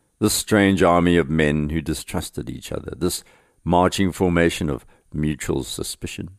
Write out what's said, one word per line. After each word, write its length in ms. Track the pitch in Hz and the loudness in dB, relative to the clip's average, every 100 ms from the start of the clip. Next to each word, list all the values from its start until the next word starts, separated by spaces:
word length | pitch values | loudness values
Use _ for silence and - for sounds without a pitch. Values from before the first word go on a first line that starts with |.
| _ - | _ -2
This 160 | 107 | -2
strange 480 | - - 107 98 95 | 0 0 4 4 4
army 340 | 90 87 87 87 | 4 6 4 4
of 140 | 69 | 2
men 400 | 80 76 76 76 | 2 2 2 -2
who 100 | 80 | -2
distrusted 680 | 76 76 - - - - - | -4 -6 -6 -8 -8 -10 -10
each 200 | 131 - | -12 -10
other, 220 | - - | -10 -10
this 300 | - 90 - - _ _ _ | -6 -4 -4 -10 _ _ _
marching 480 | 85 87 90 - 95 | 0 2 4 2 0
formation 560 | - 92 85 85 - 78 | 0 0 2 2 0 -4
of 160 | 65 - _ _ | -6 -10 _ _
mutual 540 | 73 78 73 - 69 | -4 -4 -4 -4 -4
suspicion, 720 | 62 - - - - - - | -6 -10 -10 -10 -12 -12 -14